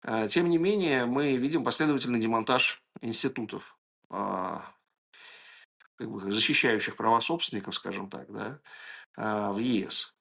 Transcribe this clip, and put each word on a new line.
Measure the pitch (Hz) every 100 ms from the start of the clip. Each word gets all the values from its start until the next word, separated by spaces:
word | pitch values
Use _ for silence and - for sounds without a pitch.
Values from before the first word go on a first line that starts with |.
Э, | - 113 107
тем | 170 175
не | 170
менее, | 175 214 180 139 120
мы | 127 147 131
видим | 131 151
последовательный | 120 117 156 143 120 120
демонтаж | 113 113 110 127 - - _ -
институтов, | 117 110 139 131 107 101 - - _ _ _
а, | - 101 95 92 80 - - _ _ _ - - - - - - _ - _
как | 120
бы | - 98
защищающих | 104 110 139 131 110 - -
права | 113 117
собственников, | - 165 - 104 98
скажем | - 98 95 98
так, | - -
да, | 107 107 143 - - - - - -
а, | 110 107 104
в | 101
Е | 120 113 -
С. | - - _